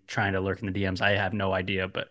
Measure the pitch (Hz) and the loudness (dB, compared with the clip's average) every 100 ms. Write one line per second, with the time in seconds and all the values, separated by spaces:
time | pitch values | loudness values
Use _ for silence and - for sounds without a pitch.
0 | - - 101 95 98 92 101 95 95 92 | -6 0 2 2 0 -2 -2 0 0 0
1 | 101 101 95 104 98 95 92 95 95 - | 2 2 0 0 0 0 0 -2 -2 -4
2 | - | 6